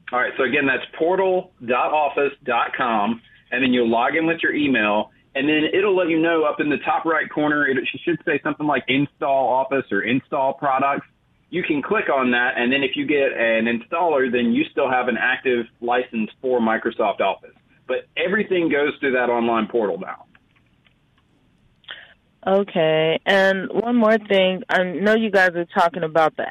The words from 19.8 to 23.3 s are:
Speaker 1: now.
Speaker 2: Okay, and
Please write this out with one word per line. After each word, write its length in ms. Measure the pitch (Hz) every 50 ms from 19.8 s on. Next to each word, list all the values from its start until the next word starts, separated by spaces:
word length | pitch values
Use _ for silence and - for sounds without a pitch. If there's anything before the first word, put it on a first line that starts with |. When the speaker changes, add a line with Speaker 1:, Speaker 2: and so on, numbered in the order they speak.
| 107 95 85 87
Speaker 1:
now. 280 | 92 - - - - _ _ _ _ _ _ _ _ _ _ _ _ _ _ _ _ _ _ _ _ _ _ _ _ _ _ _ _ _ _ _ _ - - - - - - _ _ _ _ _ -
Speaker 2:
Okay, 760 | 190 190 196 202 196 - 180 160 156 156 156 156 160 160 - -
and 440 | -